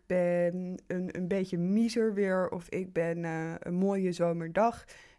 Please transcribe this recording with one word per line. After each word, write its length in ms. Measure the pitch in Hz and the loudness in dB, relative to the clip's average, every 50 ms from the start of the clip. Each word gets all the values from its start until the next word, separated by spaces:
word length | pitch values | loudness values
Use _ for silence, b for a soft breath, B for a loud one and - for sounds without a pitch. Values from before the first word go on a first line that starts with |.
| _ | _
ben 760 | - 180 180 175 175 175 175 175 175 175 185 180 180 185 - - | 0 2 2 4 4 4 4 2 2 0 -2 -6 -6 -8 -10 -8
een, 300 | - 180 180 185 180 - | -6 -4 -4 -4 -4 -4
een 120 | - 185 170 | -4 -2 0
beetje 300 | 196 196 190 190 - 170 | 0 0 0 -2 -2 0
miezer 560 | 175 180 196 220 226 233 - 240 220 220 214 | 2 2 4 4 2 2 2 0 0 0 2
weer, 340 | 196 202 190 185 185 185 - | 2 2 2 2 2 0 0
of 200 | - 180 170 - | -2 -6 -8 -6
ik 240 | - 180 190 185 185 | -6 -6 -4 -2 -2
ben, 320 | 170 170 170 170 170 170 | 0 0 0 0 -2 -4
eh, 300 | 165 160 160 160 165 165 170 | -4 -4 -4 -4 -6 -6 -8
een 160 | - - 175 | -6 -4 0
mooie 380 | 180 190 196 196 196 190 180 175 | 2 2 2 2 2 0 0 0
zomerdag. 720 | 170 170 170 170 170 165 165 165 190 214 233 233 - - B B B B B B | 0 0 0 0 -2 -4 -2 2 2 2 2 2 -2 -12 B B B B B B